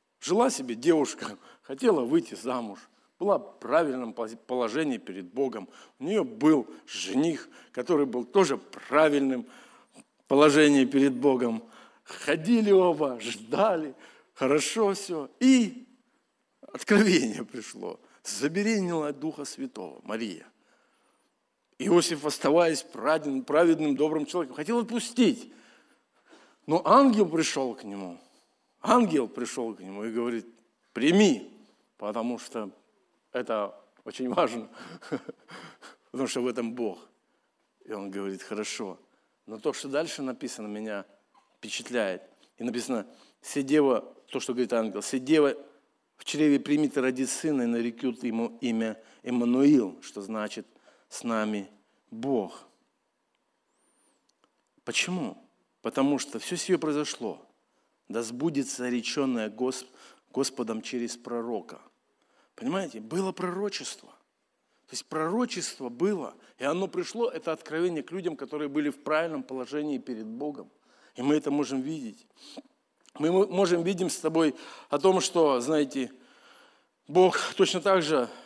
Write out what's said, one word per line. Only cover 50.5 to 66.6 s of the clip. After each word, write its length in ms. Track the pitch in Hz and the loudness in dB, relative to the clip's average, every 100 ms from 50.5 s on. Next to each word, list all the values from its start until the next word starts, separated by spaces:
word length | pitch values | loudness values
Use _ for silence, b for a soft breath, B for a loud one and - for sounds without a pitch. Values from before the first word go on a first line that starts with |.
| 113 - _ b b b | -10 -16 _ b b b
«с 140 | - | -10
нами 460 | 117 110 107 104 95 _ _ _ _ | -4 -2 -2 -4 -6 _ _ _ _
Бог». 560 | 113 131 123 87 - - _ _ _ _ _ _ _ _ _ _ _ _ _ _ _ _ _ _ _ _ _ | -8 -2 0 -2 -8 -20 _ _ _ _ _ _ _ _ _ _ _ _ _ _ _ _ _ _ _ _ _
Почему? 520 | - - - 185 117 - _ _ _ _ | -6 -4 -2 -4 -6 -10 _ _ _ _
Потому 360 | 113 143 139 139 | -6 0 0 0
что 200 | - 110 | -4 -10
всё 180 | - 175 | -8 -6
сие 220 | - 175 | 0 0
произошло. 680 | 156 147 147 - 110 - - _ _ _ _ _ - | 0 -2 -4 -6 -8 -8 -14 _ _ _ _ _ -8
«Да 140 | 110 | -6
сбудется 640 | 113 123 165 143 127 - 123 | -6 -4 -2 -2 -4 -6 -4
речённое 600 | 123 - 151 135 120 107 | -4 -4 -2 -2 -2 -4
Гос-, 380 | 107 127 127 - b b b _ | -4 -4 -4 -10 b b b _
Господом 500 | 131 135 - 113 110 | -4 -4 -4 -6 -6
через 340 | - 123 117 - | -6 -6 -6 -8
пророка». 640 | 123 117 117 107 82 - - _ _ _ _ _ _ - | -8 -8 -6 -6 -8 -18 -20 _ _ _ _ _ _ -10
Понимаете, 440 | 120 190 165 113 | -4 -4 -4 -10
было 320 | 110 175 190 | -6 -4 -4
пророчество. 800 | - 180 180 202 - 127 - - - _ _ _ _ _ _ _ | -4 -6 -4 -6 -6 -10 -14 -18 -20 _ _ _ _ _ _ _
То 60 | |
есть 120 | - - | -14 -8
пророчество 800 | 156 160 220 247 180 156 - 127 | -4 -2 -2 -2 -4 -8 -8 -10
было, 460 | 120 190 190 123 - b | -2 0 0 -6 -12 b
и 60 | - | -6